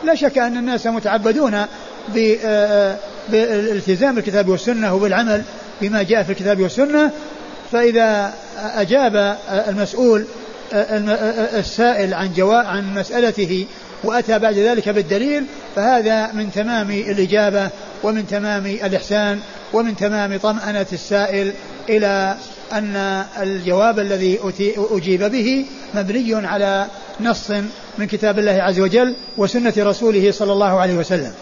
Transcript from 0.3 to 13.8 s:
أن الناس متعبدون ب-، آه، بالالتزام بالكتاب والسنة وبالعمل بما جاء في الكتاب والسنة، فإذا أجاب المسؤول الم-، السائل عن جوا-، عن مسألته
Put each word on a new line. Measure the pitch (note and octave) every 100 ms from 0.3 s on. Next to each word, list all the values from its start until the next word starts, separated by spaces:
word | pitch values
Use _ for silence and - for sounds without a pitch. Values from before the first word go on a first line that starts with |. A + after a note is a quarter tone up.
| -
أن | A#3+ A#3+
الناس | A#3+ B3 A#3
متعبدون | A3+ G#3+ G#3+ G#3+ A3+ C#4 G#3 G#3 - - - -
ب-، | A3 A3 A3 A3
آه، | G#3+ G#3 G#3 G3 G3 - - -
بالالتزام | G#3+ A#3 G#3+ A3 G3+ F#3+ F#3 C#4 A#3+
بالكتاب | G3 G3+ F#3
والسنة | F3+ A#3 A#3+ G#3+ F#3
وبالعمل | G3+ F#3+ A#3 G#3 - - - -
بما | G3+ G#3+
جاء | F3+ A3
في | E3+
الكتاب | G3 F#3+ G3
والسنة، | F#3 - C#4+ D4+ D4+ D4+ - - - - -
فإذا | A#3 A#3+ A3+ A3+ G#3 G3+ G#3+ - G#3
أجاب | G#3 A3 F#3+ C4 B3+ G#3 G3+ G#3 - G3 G#3+
المسؤول | G3 G3+ G#3+ B3 A3 G#3+ - - - -
الم-، | G#3 A3 G#3+ G#3 G#3+ A3 A3+ A3+
السائل | A3 - - A#3+ A3+ F#3+
عن | F3 F#3+
جوا-، | E3+ F#3+ A3+ A3
عن | F#3+ G3
مسألته | G3+ F#3+ A#3+ A#3+ G#3+ F3+ F#3 F#3+ -